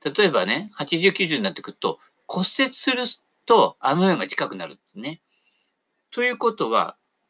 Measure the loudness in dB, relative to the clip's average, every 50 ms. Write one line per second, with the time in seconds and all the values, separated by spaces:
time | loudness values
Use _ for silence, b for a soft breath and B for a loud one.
0 | -8 -6 2 2 2 4 4 2 2 0 -2 -4 -4 -10 -8 -8 -6 -4 -2 2
1 | 2 2 2 2 -2 -2 0 -2 -2 -2 -4 -6 -14 -16 -12 -4 -4 -4 -4 b
2 | b b b _ _ -6 -4 -2 -2 -2 0 -2 -2 -2 -2 -4 -2 -2 -2 -2
3 | -2 -6 -8 _ _ _ _ _ 2 4 6 6 6 4 0 -2 0 0 2 4
4 | 4 4 4 2 -2 -6 -4 -4 -4 -6 -6 -10 -12 -12 -14 _ _ _ -16 -12
5 | -12 -12 -12 -12 _ _ _ _ _ _ _ _ _ _ _ _ _ _ _ _
6 | _ _ -4 -2 -2 -2 -2 0 0 -2 0 0 -2 0 2 0 0 0 -4 _
7 | _ _ _ _ _ _